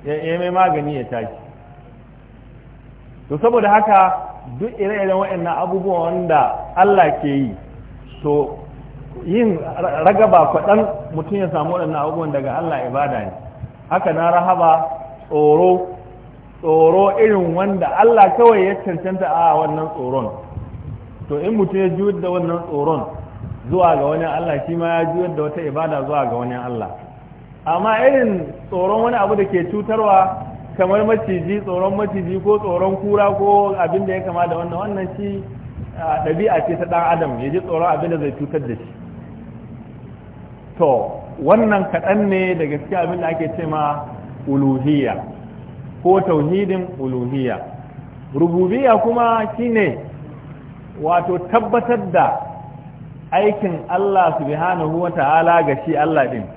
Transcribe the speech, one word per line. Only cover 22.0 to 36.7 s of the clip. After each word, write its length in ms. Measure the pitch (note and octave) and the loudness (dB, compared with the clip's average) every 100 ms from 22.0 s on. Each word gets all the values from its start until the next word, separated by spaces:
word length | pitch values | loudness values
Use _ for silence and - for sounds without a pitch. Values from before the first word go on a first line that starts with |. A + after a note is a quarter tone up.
| G3+ F3+ | 0 0
da 60 | F3+ | -2
wannan 320 | F3+ E3 E3+ E3+ | -2 -2 -4 -4
tsoron 340 | D3+ D3 D#3 - - - - - - A#2+ | -2 0 0 -4 -12 -16 -14 -12 -12 -4
zuwa 260 | F3 F3 D#3 | 2 4 4
ga 80 | C#3+ | 0
wani 200 | D#3+ E3 | 0 -2
Allah, 340 | D3+ E3+ C#3+ - | -4 -2 -4 -4
shi 80 | E3+ | -4
ma 240 | E3+ E3+ | 0 0
ya 60 | E3 | 0
juyar 260 | F3 F3+ D3+ | -2 -2 -2
da 60 | |
wata 180 | D3+ D3+ | -4 -4
ibada 400 | D#3 C#3 D#3+ D3+ | -6 -4 -4 -4
zuwa 220 | C3+ D3 B2+ | -2 -2 0
ga 80 | A#2+ | -2
wani 200 | B2 B2 | -4 -6
Allah. 340 | B2 A#2 G2 - - - - - - - | -6 -6 -8 -10 -16 -20 -20 -20 -20 -12
Amma 340 | - E3+ G#3+ A3 | -2 0 2 4
irin 400 | C4 C#4 A#3 F#3+ D3 - - | 4 4 2 -2 -6 -12 -8
tsoron 360 | F#3 F#3 G#3+ | -2 0 2
wani 120 | A#3 A#3+ | 2 2
abu 200 | G3+ G#3+ | 0 2
da 100 | G3 | 2
ke 180 | F#3+ E3 | 0 0
cutarwa 640 | G#3 G#3 A3 G#3+ F#3+ F#3+ - - - - - | -4 -2 0 4 6 4 -2 -12 -14 -14 0
kamar 300 | F#3 G3+ G#3+ | 2 4 4
maciji, 560 | A3 A3 F3+ D#3+ G#3 | 2 0 -4 -2 -4
tsoron 340 | G3 F3+ F#3+ G3+ | -2 -2 0 0
maciji 440 | G#3 G3 F3 F#3 | -2 -2 -4 -2
ko 160 | G3+ G#3 | 2 2
tsoron 380 | G3+ F3 F#3+ F#3+ | 2 0 0 0
kura 320 | G3+ G#3 G3+ G3 | 0 2 2 2
ko 400 | G3+ G3+ G3+ G3 | 4 4 4 0
abin 280 | E3+ F#3+ F#3+ | 0 0 -2
da 80 | F#3+ | -4
ya 60 | |
kama 240 | F#3 F3 F3 | -4 -2 0
da 100 | E3 | -2
wannan, 220 | F3 E3+ | -4 -6
wannan 280 | G#3 G3 F#3 | -6 -6 -6
shi, 320 | - G3+ G3 F#3 - - - - | -6 -8 -8 -10 -14 -14 -12 -12
a, 320 | - D#3+ D3+ D3+ | -8 -4 -2 0
ɗabi'a 400 | E3 G#3+ F3 | 0 2 2
ce 100 | - | 0